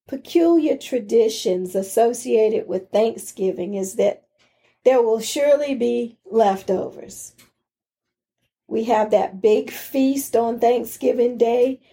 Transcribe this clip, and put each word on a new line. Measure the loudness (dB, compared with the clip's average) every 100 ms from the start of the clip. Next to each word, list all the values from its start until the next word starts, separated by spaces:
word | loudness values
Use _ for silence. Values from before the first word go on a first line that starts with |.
| -14
peculiar | -14 0 2 4 4 2 -2
traditions | -4 -6 0 2 2 0 -2 -2 -2
associated | -4 -2 2 2 0 0 2 2 0 -4
with | -6 -2
Thanksgiving | 0 0 -2 -12 -6 -4 -4 -6
is | -6 -6 0
that | 0 -2 _ _ _ _ _ _
there | 2 4
will | 2 0
surely | -2 0 2 2 0
be | -2 -2 -2 -6 -12 -4
leftovers. | 2 2 0 -2 -4 -4 -12 -18 -18 -20 _ _ _ _ _ _ _ _ _ _ _ _ _ -8
We | -4
have | 0 0 2
that | 0 0 0
big | 2 2 -2
feast | -12 -6 0 0 0 -2 0
on | 0 0
Thanksgiving | 2 2 -4 -4 -2 0 0 0
Day, | 0 2 0 -2 _